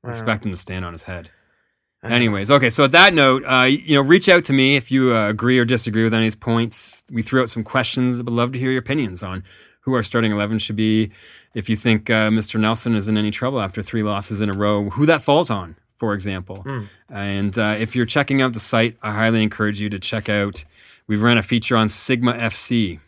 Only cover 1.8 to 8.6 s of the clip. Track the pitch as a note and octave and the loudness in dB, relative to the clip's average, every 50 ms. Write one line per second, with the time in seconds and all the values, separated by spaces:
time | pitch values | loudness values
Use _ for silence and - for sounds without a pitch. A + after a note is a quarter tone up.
1.8 | _ _ _ _ - A#2 A#2 A#2+ A#2+ A2 G#2 G2 G2 G#2 C#3+ C#3 C3 A#2 A2+ - | _ _ _ _ -6 0 2 2 2 2 0 -2 2 4 4 4 4 2 2 2
2.8 | C#3+ C3+ C#3 E3+ F#3+ G3+ F3 D#3 C#3 C3+ B2+ C3+ C3+ - D3 B2+ B2+ C3 C#3 D3+ | 2 6 8 8 6 8 6 6 4 4 4 2 0 2 2 4 4 4 2 0
3.8 | - D#3 D3 C#3 C#3 C3+ E3+ G3 - - F3 E3 D#3 - C3+ C3+ C3 C3+ C#3+ C#3 | 2 2 2 2 6 6 4 6 6 6 4 4 4 2 2 4 4 4 2 2
4.8 | A#2+ - C3 C3+ C3 B2+ A#2+ A2+ G#2 G#2 A2 G#2 A#2 B2 B2+ B2+ A#2+ A#2 B2+ A2+ | 0 0 0 2 2 4 2 2 2 0 -2 0 0 2 4 4 4 2 2 0
5.8 | - A#2 G#2 A2 A2+ A2+ A2 A2+ A2+ A2 G#2+ _ - A#2+ A2+ A2+ A#2 G#2+ - - | 0 -2 0 0 0 2 2 2 0 0 -2 _ -4 -2 0 0 0 -2 -6 -8
6.8 | - - - - - - B2 A#2 A2 - C3+ C3 B2+ A2 - A#2 G#2+ - - C3+ | -10 -10 -12 -14 -16 -8 -6 -6 -4 0 0 0 0 0 -4 -6 -8 -2 -2 -2
7.8 | A#2+ - - C3+ B2+ B2+ B2 A#2+ A#2+ B2 A#2 A#2+ A#2+ B2 C3 B2 | -2 0 0 0 0 0 0 -2 -4 -2 0 0 0 0 -2 -4